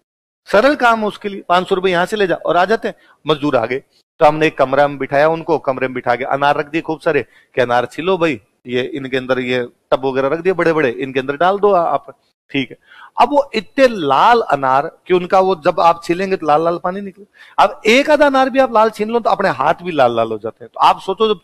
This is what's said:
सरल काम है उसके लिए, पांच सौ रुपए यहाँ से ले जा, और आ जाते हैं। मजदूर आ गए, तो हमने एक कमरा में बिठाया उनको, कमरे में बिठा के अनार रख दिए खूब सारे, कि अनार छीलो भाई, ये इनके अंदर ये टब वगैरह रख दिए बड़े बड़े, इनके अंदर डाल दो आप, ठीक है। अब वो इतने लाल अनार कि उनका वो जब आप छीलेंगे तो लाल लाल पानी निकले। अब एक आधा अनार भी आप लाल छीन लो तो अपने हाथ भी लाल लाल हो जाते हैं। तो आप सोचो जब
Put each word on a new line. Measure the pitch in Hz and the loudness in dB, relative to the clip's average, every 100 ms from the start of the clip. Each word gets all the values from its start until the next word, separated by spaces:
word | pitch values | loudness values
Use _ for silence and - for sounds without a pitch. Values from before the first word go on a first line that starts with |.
| _ _ _ _ - | _ _ _ _ -2
सरल | 196 262 294 | 2 2 2
काम | 247 226 | 2 2
है | 214 | -2
उसके | - 202 | -6 -10
लिए, | 196 - | -8 -2
पांच | 180 180 | 0 0
सौ | 190 | -2
रुपए | 190 | 0
यहाँ | 175 180 | 0 -2
से | 214 | -2
ले | 190 | -2
जा, | - | -2
और | - 160 | -2 0
आ | 185 | 0
जाते | 226 220 | -2 -4
हैं। | - _ _ 143 | -10 _ _ -4
मजदूर | 151 147 131 | -2 0 -2
आ | 113 | -2
गए, | 131 - _ _ - | -6 -10 _ _ 0
तो | 156 | 2
हमने | 156 156 | 4 0
एक | - | 0
कमरा | 131 135 143 | 0 2 0
में | 139 | -2
बिठाया | 135 143 156 | -4 0 0
उनको, | 165 156 151 | 0 -2 -4
कमरे | - 131 131 | -2 -4 -6
में | 127 | -6
बिठा | 123 120 | -4 -4
के | 131 | -2
अनार | 139 143 143 | -2 0 -2
रख | 143 | -4
दिए | 160 | -6
खूब | 156 156 | -6 -6
सारे, | 170 143 113 _ _ - | -2 -2 -4 _ _ -2
कि | |
अनार | 123 120 120 | 2 2 0
छीलो | - 165 185 | -4 -4 0
भाई, | 165 113 _ _ 127 | 0 -4 _ _ -6
ये | 123 131 | -4 -4
इनके | 139 131 131 | -6 -6 -4
अंदर | 127 127 | -2 -2
ये | 127 127 123 _ - | -2 -2 -4 _ -4
टब | 139 135 | -4 -2
वगैरह | 127 135 | -2 -2
रख | 165 | -2
दिए | 175 | -2
बड़े | 170 165 | 0 0
बड़े, | 160 135 | 0 0
इनके | 135 135 131 | -2 -6 -6
अंदर | 131 143 | -6 -2
डाल | 175 202 | 0 2
दो | 202 | 2
आप, | 185 165 143 - - _ _ _ | 2 0 -4 -6 -20 _ _ _
ठीक | 139 120 | -6 -6
है। | - _ - - - | -10 _ -20 -8 0
अब | 240 | 2
वो | 285 277 220 | 2 -2 -4
इतने | - - 262 | -6 2 2
लाल | 220 143 135 196 240 - | 2 0 4 4 4 2
अनार | 143 135 131 156 - - | -2 0 0 -2 -8 -2
कि | |
उनका | 180 180 196 | -2 2 2
वो | 190 190 180 | 2 0 0
जब | 180 | 2
आप | 170 170 | 2 2
छीलेंगे | - 175 190 190 | -2 -4 -2 -4
तो | 151 | 0
लाल | 147 | 2
लाल | 165 170 | 2 -2
पानी | 180 190 | -6 -8
निकले। | 202 - 202 _ - - | -10 -16 -20 _ -8 0
अब | 196 - 220 | 0 0 2
एक | 247 294 | 2 4
आधा | 294 294 | 4 4
अनार | 269 262 | 2 0
भी | 262 | 2
आप | 262 | 2
लाल | 226 220 | 2 2
छीन | 214 214 | 0 -4
लो | 233 | -2
तो | 214 | -2
अपने | 196 196 | 0 0
हाथ | 131 143 170 | 0 0 -2
भी | 175 | -2
लाल | 151 123 117 | 2 2 2
लाल | 113 | -2
हो | 110 | -4
जाते | 110 - | -10 -12
हैं। | 113 | -14
तो | - | 0
आप | 151 185 | 2 2
सोचो | - 190 220 | -4 -2 -2
जब | 202 | -2